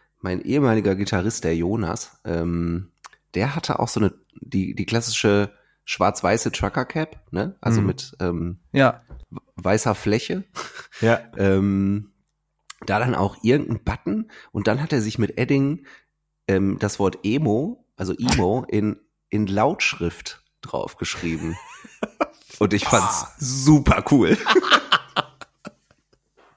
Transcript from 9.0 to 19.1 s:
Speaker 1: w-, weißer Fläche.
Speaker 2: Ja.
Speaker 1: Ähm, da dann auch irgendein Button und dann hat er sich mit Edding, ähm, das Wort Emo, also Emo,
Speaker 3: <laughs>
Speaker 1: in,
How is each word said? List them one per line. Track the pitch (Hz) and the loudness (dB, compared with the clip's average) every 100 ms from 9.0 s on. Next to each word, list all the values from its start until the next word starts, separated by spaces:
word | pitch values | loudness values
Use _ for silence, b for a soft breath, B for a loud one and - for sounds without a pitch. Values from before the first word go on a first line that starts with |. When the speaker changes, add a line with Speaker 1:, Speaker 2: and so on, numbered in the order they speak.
| _ - - | _ -20 -18
Speaker 1:
w-, | - - - | -18 -18 -6
weißer | 92 107 123 104 | 0 2 2 -2
Fläche. | - 107 - 180 196 B B B B B | 0 0 0 -6 -6 B B B B B
Speaker 2:
Ja. | 113 113 - - | 2 2 0 0
Speaker 1:
Ähm, | 98 95 101 98 98 101 110 _ _ _ _ _ _ - - | 2 4 2 2 0 0 -4 _ _ _ _ _ _ -14 -2
da | 101 | 0
dann | 123 117 | 0 0
auch | 98 - | -2 0
irgendein | 110 139 - 117 | 2 2 2 -4
Button | - 110 - 214 226 B B | -4 -4 -4 -4 -6 B B
und | - 101 | -4 -2
dann | 120 | -2
hat | 156 | 0
er | 143 | -2
sich | 107 113 | -2 -2
mit | 104 - | -2 -2
Edding, | 127 139 139 160 b b b _ _ _ - | 0 2 2 -2 b b b _ _ _ -2
ähm, | 95 98 98 | 2 2 0
das | 104 - | -2 0
Wort | 98 - | 0 0
Emo, | 101 127 156 107 170 247 _ _ | -2 0 2 0 -2 -6 _ _
also | 92 - | -6 -2
Emo, | 123 - 92 117 139 | 0 2 2 0 0
Speaker 3:
<laughs> | |
Speaker 1:
in, | 107 104 - _ | 0 0 -4 _